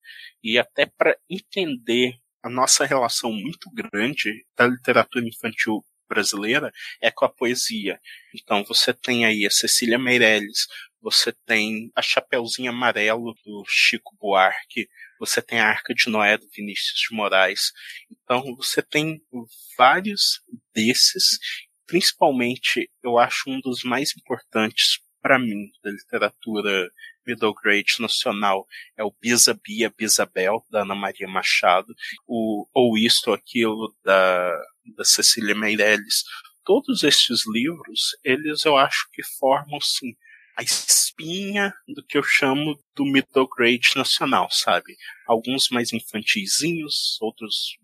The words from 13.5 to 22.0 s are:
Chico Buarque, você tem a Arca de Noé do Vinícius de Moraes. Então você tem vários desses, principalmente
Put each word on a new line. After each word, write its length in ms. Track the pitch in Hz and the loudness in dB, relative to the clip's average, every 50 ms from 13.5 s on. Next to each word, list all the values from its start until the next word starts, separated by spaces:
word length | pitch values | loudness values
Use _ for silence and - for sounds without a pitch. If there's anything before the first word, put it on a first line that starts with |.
| 104 101 95 - | -14 -14 -8 -4
Chico 480 | - - - - - 110 - - - _ | 0 2 2 2 2 0 -4 -12 -16 _
Buarque, 680 | - 101 98 95 92 95 - - - - - 120 104 - _ - - - _ - | -2 2 4 6 6 4 4 0 -8 -10 -8 -8 -8 -8 _ -20 -20 -20 _ -10
você 220 | 110 - - 120 | -6 -4 -2 -2
tem 180 | - - 120 117 | -2 -2 0 2
a 80 | 110 107 | 2 2
Arca 260 | 107 - - - 120 | 2 0 -2 -4 -2
de 160 | - - 123 | -2 -2 0
Noé 280 | 107 107 104 101 107 107 | 0 2 2 2 2 0
do 100 | - - - | -2 -8 -16
Vinícius 440 | - 104 104 98 - - - - - | -12 -10 -10 -8 -6 -6 -6 -4 -4
de 160 | - - 113 | -4 -4 -2
Moraes. 560 | 110 104 98 95 95 95 92 98 - - - - - - - - - - _ | -2 0 2 4 4 4 2 2 0 -4 -4 -4 -8 -16 -18 -18 -20 -20 _
Então 440 | - - _ - 123 127 135 139 120 | -20 -12 _ -2 -2 -2 -2 -4 -10
você 260 | 127 - - - - | -8 -6 -4 -2 -2
tem 400 | - _ - 151 156 160 160 156 - _ - 123 117 - - - - - - - | -2 _ -2 -2 -2 -2 -4 -10 -12 _ -14 -14 -14 -16 -18 -20 -20 -8 0 4
vários 640 | 131 127 151 180 190 214 202 202 - - - - _ _ - - _ _ - | 4 6 6 4 0 -2 -2 0 0 0 -2 -4 _ _ -20 -20 _ _ -4
desses, 680 | 110 110 113 127 - - - - 92 - - - - - - - - - _ _ _ _ - | 0 0 2 2 4 4 2 2 2 0 0 0 0 -4 -8 -10 -12 -14 _ _ _ _ -2
principalmente 1040 | 165 180 | -2 0